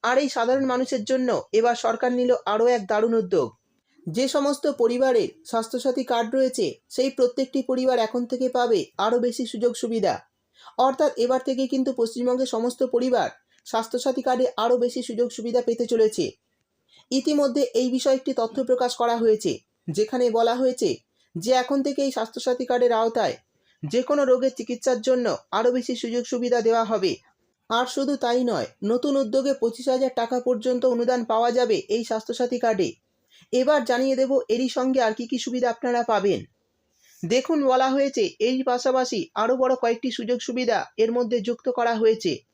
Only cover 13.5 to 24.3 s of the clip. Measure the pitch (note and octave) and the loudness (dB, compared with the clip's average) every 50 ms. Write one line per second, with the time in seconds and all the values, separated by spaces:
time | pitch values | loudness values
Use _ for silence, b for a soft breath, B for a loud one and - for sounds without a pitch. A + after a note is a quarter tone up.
13.5 | _ _ _ - - A3 A3+ A3+ - B3 - C#4 B3+ C4 B3 - B3+ B3 B3+ B3 | _ _ _ -4 -4 -4 -4 -2 -6 -4 -2 -2 -2 -2 -2 -2 0 0 0 -2
14.5 | - - A3 A#3+ B3 B3 A#3 A#3+ - B3+ B3 - A#3 G#3+ A#3+ A#3+ - - G#3+ A#3+ | 0 -2 2 2 2 2 2 -2 -2 -6 -8 -6 -2 -2 -2 -2 -2 -8 -8 -2
15.5 | A3 B3 B3 - A#3 A#3+ A#3+ A3+ A#3+ A3+ A3 A3 G#3+ - D#3 - - _ _ _ | -2 0 0 0 -2 -2 -2 -2 2 2 2 2 2 -2 -4 -4 -6 _ _ _
16.5 | _ _ _ _ _ _ _ b b b b b B3+ C4+ C4 D#4 D4+ D4 C#4+ C4+ | _ _ _ _ _ _ _ b b b b b -2 0 0 2 2 2 2 2
17.5 | A#3 C#4+ C4+ A#3+ - A3+ B3+ B3+ B3 B3+ - C#4+ C4+ C4 - D4 B3+ - A3+ A3 | 2 0 -2 0 0 0 0 2 0 0 2 2 0 2 0 -2 -2 -2 -2 -2
18.5 | A3+ C#4 C4 B3+ B3+ B3 B3+ B3 - - A#3 A#3 A#3 A#3 A3+ A3+ G#3+ G#3+ - F3+ | -2 -4 0 0 0 0 0 -2 0 0 0 0 2 2 4 2 2 2 0 -4
19.5 | A#2+ - _ _ _ _ _ F3 D3 E3+ G#3+ G#3+ C4 B3 B3 A#3+ G#3+ A3+ A3+ A#3 | -4 -4 _ _ _ _ _ -6 -2 -2 -2 -2 0 0 0 2 2 2 2 2
20.5 | A#3+ B3 C4 B3+ B3+ - A3+ E3+ A2+ - _ _ _ _ _ _ _ E3 F3 A#3 | 2 2 0 0 0 0 0 -2 -2 -4 _ _ _ _ _ _ _ -6 0 2
21.5 | C4 B3+ B3 - C#4 C#4 C4+ C#4+ C#4 C#4+ C#4 C#4 C4 A#3 A3+ A3+ - B3+ - C4 | 2 2 2 0 -2 0 0 0 0 0 -2 -2 -2 -4 -6 -6 -8 -6 -2 -2
22.5 | B3 B3 B3+ A#3+ B3 B3 B3 B3 A#3+ A3 A3+ A3+ A3+ A#3+ G#3 D3 - - _ _ | -2 -2 -2 -2 0 2 4 4 4 2 2 0 0 0 -2 -2 -2 -6 _ _
23.5 | _ _ _ _ _ _ - D3 A3 B3 B3 - D4 D4 C#4 B3+ | _ _ _ _ _ _ -8 -2 -2 -2 0 2 2 2 4 4